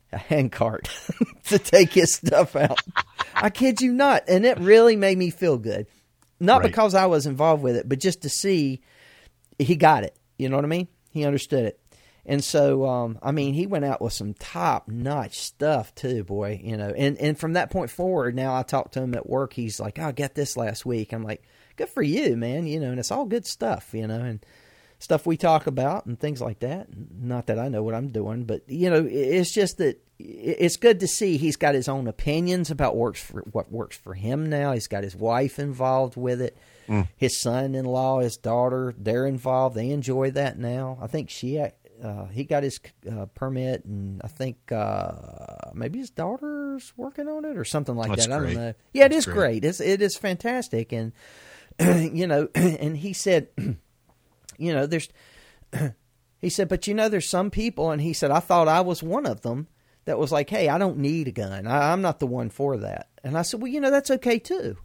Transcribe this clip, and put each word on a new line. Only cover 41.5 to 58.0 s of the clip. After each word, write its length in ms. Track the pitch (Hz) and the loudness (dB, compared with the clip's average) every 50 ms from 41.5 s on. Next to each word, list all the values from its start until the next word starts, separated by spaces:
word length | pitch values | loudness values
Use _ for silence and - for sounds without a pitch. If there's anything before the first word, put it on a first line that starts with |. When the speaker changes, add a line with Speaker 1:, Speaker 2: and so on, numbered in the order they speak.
| 143 151 | -4 -2
Speaker 1:
uh, 640 | 143 - - _ _ _ _ - - 107 104 98 95 | -4 -4 -6 _ _ _ _ -14 -10 -10 -10 -10 -10
he 180 | 92 101 123 143 | -10 -8 -8 -4
got 180 | - 151 143 | -2 -2 0
his, 160 | 143 135 - - - - _ _ - 95 | 0 -2 -6 -8 -16 -20 _ _ -12 -10
uh, 160 | 113 104 98 - - | -10 -10 -10 -10 -10
permit, 500 | - 131 135 131 127 127 131 127 - - | -8 -6 -4 -4 -4 -4 -4 -4 -6 -6
and 380 | 98 101 101 98 98 98 92 - | -8 -8 -8 -8 -8 -10 -10 -12
I 40 | 107 | -12
think, 420 | - - 131 127 117 _ _ - | -10 -8 -8 -8 -8 _ _ -6
uh, 1000 | 120 107 104 104 101 - - 50 - - - - - - - - - - - - - | -4 -4 -2 -2 -2 -4 -4 -6 -8 -12 -14 -18 -18 -18 -18 -16 -16 -16 -16 -14 -10
maybe 240 | - 117 135 185 262 | -8 -8 -6 -6 -8
his 120 | 262 - | -10 -10
daughter's 800 | - - 165 185 247 262 294 294 294 285 285 277 277 262 - - - | -8 -6 -6 -6 -6 -8 -8 -8 -8 -8 -8 -8 -8 -10 -12 -16 -14
working 320 | 240 254 269 - 294 285 302 | -12 -12 -12 -10 -10 -8 -8
on 160 | 302 311 302 | -8 -8 -8
it 140 | 302 277 175 | -8 -6 -6
or 60 | 110 | -6
something 300 | - - 151 143 - 120 | -4 -4 -4 -4 -4 -4
like 140 | 117 113 110 | -4 -2 -2
Speaker 2:
That's 160 | - 117 113 120 | 0 0 0 0
Speaker 1:
that. 40 | |
I 40 | 135 | -2
don't 80 | 151 143 | -2 -2
Speaker 2:
great. 120 | 123 120 | -2 -4
Speaker 1:
know. 180 | 117 117 113 110 _ _ _ - | -4 -6 -6 -8 _ _ _ 6
Yeah, 100 | 277 277 | 6 8
it 20 | 269 | 8
Speaker 2:
That's 40 | 311 320 | 6 2
Speaker 1:
is 60 | 240 | 0
Speaker 2:
great. 80 | - 175 | 0 2
Speaker 1:
great. 300 | 202 175 120 113 107 139 | 2 2 2 2 0 0
It's, 140 | 160 190 - | -2 -2 0
it 200 | - 185 196 196 | 0 0 2 2
is 160 | 208 190 - | 2 0 -2
fantastic. 760 | - - 196 180 170 - 233 254 254 240 - - 113 113 - | -2 -4 -4 -4 -4 -4 -4 -4 -4 -4 -4 -4 -6 -4 -4
And, 200 | 127 113 113 113 - _ - - - - - - - - - - - - | -6 -6 -6 -8 -10 _ -20 -20 -20 -20 -20 -20 -20 -20 -20 -12 -4 2
<clears throat> 20 | |
you 460 | 165 180 175 165 160 160 - 165 185 | 4 4 4 4 2 0 0 -2 0
know, 220 | 170 143 147 160 - | 2 2 2 0 0
<clears throat> 40 | - | 0
and 420 | 160 175 180 156 - 147 151 160 | 2 2 2 2 0 -2 -4 -4
he 160 | 143 170 202 | -4 -6 -8
said, 360 | 180 - - 196 180 156 - - | -6 -2 0 2 2 2 2 0
<clears throat> 1080 | - - 101 117 110 - _ _ _ _ _ _ _ _ _ _ _ _ _ - - - | -8 -6 -6 -6 -6 -8 _ _ _ _ _ _ _ _ _ _ _ _ _ -20 -10 -6
you 140 | 156 170 | -4 -2
know, 140 | 156 135 143 | 0 0 0
there's, 220 | 151 170 156 - - _ _ - - - - - - _ _ - - | 0 -2 -4 -4 -6 _ _ -20 -20 -20 -20 -20 -20 _ _ -16 -8
<clears throat> 80 | - - 151 135 107 _ _ _ _ _ _ _ _ - | -4 -4 -4 -4 -6 _ _ _ _ _ _ _ _ -6
he 100 | - 175 | -6 -4
said, 200 | - - 190 165 | -2 -2 -2 0
"But, 180 | 190 180 - | -2 -4 -2
you 80 | 208 202 | -2 0
know, 140 | 220 220 220 | 0 0 2
there's 200 | 214 180 - - | 0 0 -2 -2
some 220 | - 180 196 202 | -2 -2 -2 -2
people," 400 | - - 220 233 - 139 156 160 | -2 -2 -4 -4 -2 -2 -2 -2
and 100 | 151 147 | -2 -2